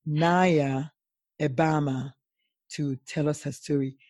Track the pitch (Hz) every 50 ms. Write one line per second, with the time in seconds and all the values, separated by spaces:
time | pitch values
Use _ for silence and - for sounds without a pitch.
0 | - 156 147 151 165 170 175 185 185 180 165 147 139 139 135 135 151 - _ _
1 | _ _ _ _ _ _ _ - 151 147 127 160 160 160 156 151 147 139 131 131
2 | 135 139 - _ _ _ _ _ _ _ _ _ _ - - - 147 139 131 -
3 | _ - - 160 147 151 147 - - 143 - - - - 147 139 135 135 135 _
4 | _